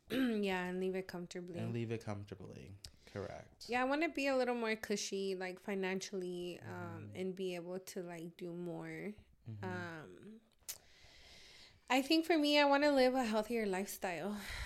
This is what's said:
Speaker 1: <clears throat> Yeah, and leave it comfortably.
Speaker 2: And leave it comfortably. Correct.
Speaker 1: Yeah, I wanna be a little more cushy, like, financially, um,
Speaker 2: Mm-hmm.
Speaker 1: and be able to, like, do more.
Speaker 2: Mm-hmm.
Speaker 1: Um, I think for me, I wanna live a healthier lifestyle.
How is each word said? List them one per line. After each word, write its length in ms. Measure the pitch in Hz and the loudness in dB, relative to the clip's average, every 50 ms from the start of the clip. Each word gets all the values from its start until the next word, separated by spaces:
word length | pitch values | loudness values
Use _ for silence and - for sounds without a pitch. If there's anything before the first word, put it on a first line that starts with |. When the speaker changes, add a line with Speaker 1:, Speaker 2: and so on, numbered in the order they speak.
| _ - | _ -4
Speaker 1:
<clears throat> 340 | 233 262 269 240 226 208 208 | 0 0 2 2 2 2 2
Yeah, 200 | 196 185 185 180 | 2 0 0 0
and 140 | 180 180 185 | 0 -2 0
leave 160 | 185 190 185 | 0 0 0
it 140 | 190 185 - | -2 -4 -4
comfortably. 500 | - 175 175 175 - 180 175 175 165 - | -6 -8 -8 -8 -8 -8 -8 -6 -6 -4
Speaker 2:
And 140 | 113 117 117 | -4 -2 -2
leave 180 | 120 117 110 | 0 0 0
it 140 | 117 110 - | -2 -2 -2
comfortably. 720 | 110 104 101 101 101 101 - - 104 - - - - 98 98 - - - - - - | -4 -6 -6 -6 -8 -10 -10 -10 -12 -12 -14 -14 -14 -14 -14 -16 -16 -18 -20 -16 -10
Correct. 540 | - 104 92 - - 82 - - - - - - | -6 -6 -6 -6 -6 -10 -12 -16 -18 -14 -6 -2
Speaker 1:
Yeah, 120 | 233 247 | 0 2
I 40 | 254 | 2
wanna 260 | 262 277 294 330 330 | 2 2 2 2 0
be 160 | 269 - 269 277 | 0 0 2 2
a 80 | 262 | 4
little 180 | 262 254 247 247 | 4 4 2 2
more 220 | 240 226 220 220 | 0 0 0 0
cushy, 580 | 220 - - 208 202 - - 202 196 196 196 190 | 0 0 -2 -2 -2 -2 -2 -2 -2 0 0 -2
like, 240 | 180 185 185 180 185 | -2 -4 -4 -6 -6
financially, 1000 | - - 202 196 190 185 190 190 185 - - 190 180 180 180 175 180 180 170 - - | -6 -4 -2 0 0 0 0 0 -2 -4 -4 -4 -4 -4 -4 -4 -4 -6 -6 -8 -10
um, 420 | - 180 180 175 170 165 165 156 - | -10 -8 -8 -8 -8 -8 -8 -10 -8
Speaker 2:
Mm-hmm. 80 | - 175 | -6 -4
Speaker 1:
and 140 | 185 190 185 | -2 -2 -2
be 180 | 190 190 185 180 | -2 -2 -2 -2
able 240 | 175 170 175 180 190 | -4 -4 -6 -6 -8
to, 240 | 190 - - 202 175 | -8 -8 -8 -6 -6
like, 340 | 175 175 165 165 175 170 | -6 -6 -8 -8 -10 -10
do 160 | - 180 175 170 | -8 -8 -8 -6
more. 600 | 175 175 175 170 165 165 165 160 160 165 196 208 - - - - - - 113 | -4 -4 -4 -4 -4 -6 -6 -8 -6 -6 -8 -8 -10 -14 -20 -20 -18 -12 -12
Speaker 2:
Mm-hmm. 140 | 110 104 104 | -10 -6 -6
Speaker 1:
Um, 760 | 185 180 180 175 170 165 160 143 92 90 76 - 202 220 226 - _ _ _ _ - - - - - - - - - - - - - - - - - - - - - - - _ - | -4 -4 -4 -4 -6 -8 -10 -12 -14 -16 -16 -16 -18 -18 -18 -20 _ _ _ _ -12 -12 -12 -14 -20 -20 -20 -20 -20 -20 -20 -20 -20 -20 -20 -20 -20 -20 -20 -20 -20 -20 -12 _ 2
I 120 | 247 269 262 | 4 4 6
think 220 | - 330 320 320 | 6 4 4 6
for 120 | - 349 311 | 6 4 6
me, 200 | 294 294 294 294 | 6 6 8 8
I 60 | 294 | 8
wanna 280 | 285 277 277 294 294 285 | 8 8 8 8 6 8
live 220 | 269 254 254 247 | 8 6 6 6
a 100 | 262 254 | 4 2
healthier 420 | 220 220 220 214 214 240 233 220 | 2 2 2 2 2 0 0 0
lifestyle. 720 | 202 190 185 202 - - - - 190 175 156 156 202 208 208 196 - - - - | 0 0 0 -2 -4 -4 -4 -4 -4 -2 -2 -4 -4 -4 -6 -6 -8 -6 -6 -6